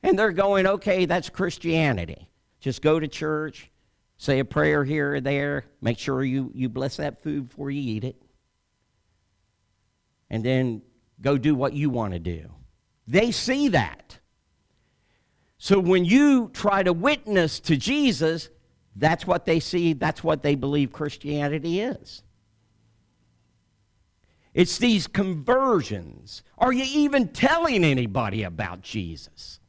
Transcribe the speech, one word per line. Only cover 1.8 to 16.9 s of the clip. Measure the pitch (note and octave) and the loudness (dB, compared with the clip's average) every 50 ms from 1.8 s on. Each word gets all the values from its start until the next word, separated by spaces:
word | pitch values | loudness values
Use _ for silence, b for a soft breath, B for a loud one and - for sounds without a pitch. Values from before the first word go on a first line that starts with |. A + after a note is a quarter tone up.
| D#3+ C#3+ A#2+ F#2+ E2+ D#2+ E2 - - _ _ _ _ _ _ _ | 2 2 0 0 -4 -8 -10 -16 -18 _ _ _ _ _ _ _
Just | - C3+ B2 - | -6 -6 -6 0
go | - D#3 D#3 E3 | 2 2 2 2
to | D#3 D3 | 0 -4
church, | - - D#3+ D3+ D#3 D3+ D#3 D3+ - - - _ _ _ _ _ _ _ _ _ _ | -8 -8 -6 -4 -4 -4 -6 -8 -12 -16 -20 _ _ _ _ _ _ _ _ _ _
say | _ - - C3+ C3 | _ -2 0 0 0
a | C3 | 0
prayer | - - D3+ D3+ D3+ D3+ D3 C#3 | -2 0 0 2 2 2 2 0
here | C3 D3+ D3+ C#3+ C#3+ C#3+ | 0 0 -2 -2 -2 -2
or | C#3+ | -2
there, | B2+ C#3 C#3+ C#3 C#3+ C#3+ C#3+ C#3+ - - _ _ | -2 -2 -2 -2 -2 -2 -4 -6 -8 -10 _ _
make | - A#2 A#2+ - | -4 -4 -4 -2
sure | - - C3+ C3 | -2 -2 -2 0
you, | C#3 C3 B2+ C3+ C3+ - - | 0 0 -2 -2 -4 -4 -4
you | C3 B2+ B2 | -4 -4 -4
bless | A2+ C3 C3+ C#3 - - | -2 -4 -6 -4 -4 -6
that | D3+ D3 - _ _ | -8 -8 -8 _ _
food | D#3 D3 D3 C3+ A#2+ | -6 -6 -6 -8 -10
before | _ - C#3+ C#3 | _ -10 -8 -6
you | C#3 C#3+ | -6 -6
eat | C#3 B2 G#2+ G#2+ G#2 | -4 -4 -4 -4 -6
it, | C3 - _ _ _ _ _ _ _ _ _ _ _ _ _ _ _ _ _ _ _ _ _ _ _ _ _ _ _ _ _ _ _ _ _ _ _ _ _ _ _ _ _ _ _ | -8 -10 _ _ _ _ _ _ _ _ _ _ _ _ _ _ _ _ _ _ _ _ _ _ _ _ _ _ _ _ _ _ _ _ _ _ _ _ _ _ _ _ _ _ _
and | - A2+ A2 | -6 -4 -2
then | B2+ C3 C3 C3 B2 A2+ G#2+ - _ _ _ _ _ _ - | 0 0 0 0 0 -2 -6 -10 _ _ _ _ _ _ -6
go | - C#3 C#3+ | -2 0 0
do | C#3 A2+ D3+ D3+ | 2 2 2 0
what | B2+ C3+ C3+ | 2 0 -2
you | - C#3+ D3 D3 | -2 -2 -2 -2
want | B2 A#2+ A2+ G2 | 0 -2 -4 -4
to | F#2 F2 | -4 -6
do." | D#2+ F2+ F2 D#2+ D#2 - - - - - _ _ _ _ _ _ _ | -6 -6 -8 -8 -10 -16 -20 -20 -20 -20 _ _ _ _ _ _ _
They | - A#2+ F#3 A3+ A#3+ | 0 2 2 2 2
see | G#3+ - - - B3+ C#4 D4 C#4 | -2 -4 -2 -2 0 2 2 2
that. | F#3 C#3+ G#2+ D#2 B1+ - - _ - - _ _ _ _ _ _ _ _ _ _ _ _ _ _ _ _ _ _ _ _ _ _ _ _ _ _ _ _ | 2 2 0 0 -6 -14 -20 _ -20 -20 _ _ _ _ _ _ _ _ _ _ _ _ _ _ _ _ _ _ _ _ _ _ _ _ _ _ _ _
So | - - G3 G3 | 0 2 2 2
when | F#3 E3+ F#3+ F#3 F3+ | 4 4 4 4 4
you | E3+ G#3+ C4+ D4 D4 C#4 B3+ A#3 G3 | 4 6 6 6 6 6 4 2 -2
try | - - - G#3 G3 G3 | -8 -2 0 2 2 2
to | G3 F3+ | 2 2